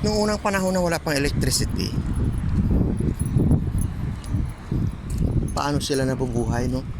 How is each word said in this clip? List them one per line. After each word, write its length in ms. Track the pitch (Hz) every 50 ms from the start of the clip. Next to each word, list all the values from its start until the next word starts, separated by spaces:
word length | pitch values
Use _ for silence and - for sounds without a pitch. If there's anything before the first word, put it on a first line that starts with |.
| -
Nung 160 | 208 214 214
unang 160 | 208 214 208
panahon 320 | 208 - 214 196 196 190 185
na 160 | 185 185 180
wala 160 | 170 165 156
pang 160 | - 160 151
electricity, 720 | 135 139 139 - - - 131 - - 123 - - - 92 - - - - - - - - - - - - - - - - - - - - - - - - - - - - - - - - - - - - - - - - - - - - - - - - - - - - - - - - - - - - - - - - - - - - - - - - - -
paano 240 | - 143 143 147 143
sila 240 | - - 147 135 131
nabubuhay, 640 | 131 131 123 131 127 120 117 117 110 113 120 123 127
no? 160 | 127 131 135 - -